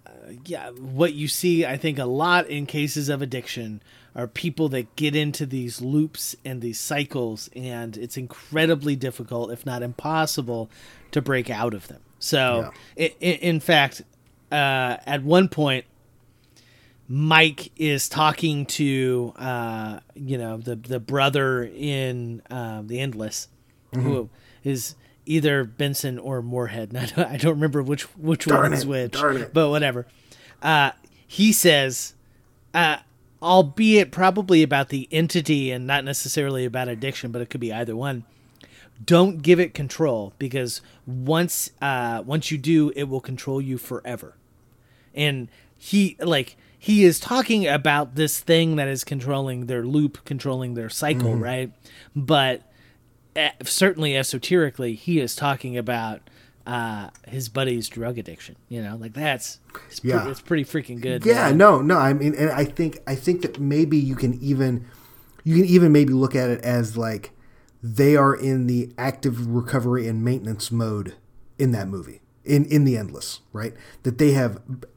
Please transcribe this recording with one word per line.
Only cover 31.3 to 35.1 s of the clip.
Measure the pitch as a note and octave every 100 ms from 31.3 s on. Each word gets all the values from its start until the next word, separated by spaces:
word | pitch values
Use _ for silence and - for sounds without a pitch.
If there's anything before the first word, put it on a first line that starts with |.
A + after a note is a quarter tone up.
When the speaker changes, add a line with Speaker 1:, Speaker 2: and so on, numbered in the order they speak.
| - A3
Speaker 1:
says, | G#3 F3+ D3 C3+ B2 - - _ _ _ _ _
uh, | E3 D#3+ D3+ _ _ _ -
albeit | E3+ F#3 D3 F3 A3 G#3+ D3
probably | D#3+ F#3 F#3+ F#3+ E3
about | D3+ C#3+ C3+
the | C#3 B2+